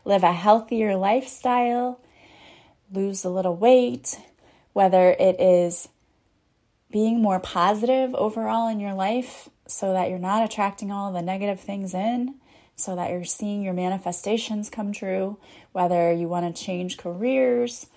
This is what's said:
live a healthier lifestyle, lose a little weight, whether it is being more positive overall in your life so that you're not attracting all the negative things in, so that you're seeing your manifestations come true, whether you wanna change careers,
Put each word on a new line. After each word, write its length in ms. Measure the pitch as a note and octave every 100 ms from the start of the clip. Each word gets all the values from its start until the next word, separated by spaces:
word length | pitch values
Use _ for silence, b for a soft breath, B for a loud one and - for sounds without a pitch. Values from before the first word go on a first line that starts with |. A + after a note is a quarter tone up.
| -
live 180 | G3
a 80 | F3
healthier 640 | F3 G3+ A3+ A3+ A3+ G#3+ F#3+
lifestyle, 1040 | G3 B3 C4+ - B3+ B3 A#3+ A#3+ B3 B3 b b b b b b b b _
lose 320 | F#3+ G3 G3 F3+
a 40 |
little 280 | F#3 F#3 E3+
weight, 600 | A#3 B3+ B3 B3 - - - _ b b b
whether 380 | G3+ F#3+ F#3 F3+
it 280 | - F#3+ F3+
is 480 | F#3 F3+ F3 E3+ - _ _ _ _ _ _ _ _ _ _
being 300 | G#3 A3 A#3
more 200 | G#3 F#3
positive 760 | - F3+ F3+ G#3 A#3+ C4 C4 -
overall 540 | G#3+ A3 G#3+ A3+ A3+
in 100 | G#3+
your 140 | G3+
life 560 | F#3+ F#3+ B3 B3 - - _ -
so 240 | - G3
that 180 | F#3 F3+
you're 80 | F#3
not 280 | F3+ G#3+ A3
attracting 480 | - G3+ - G3+
all 180 | G3+ G3+
the 100 | F3+
negative 380 | E3+ F#3+ G3+ F#3+
things 340 | - G3 F#3+
in, 420 | F#3 G#3+ B3 B3+ C#4 b b b -
so 180 | - F3+
that 160 | F3
you're 140 | F3+ E3+
seeing 380 | - G#3 G3+
your 100 | G3
manifestations 960 | F3+ F#3 F#3+ F3+ F3 G3+ A3 - G#3+ G#3
come 240 | - G3+
true, 440 | G#3 F#3+ F#3+ F#3+ G#3 b b b
whether 400 | F#3 F3+ F3 E3+
you 160 | E3+ E3+
wanna 240 | F3 F3
change 420 | E3+ - F3+ F3+ -
careers, 920 | F3 F3 A#3+ C4 B3+ A#3+ A#3+ - -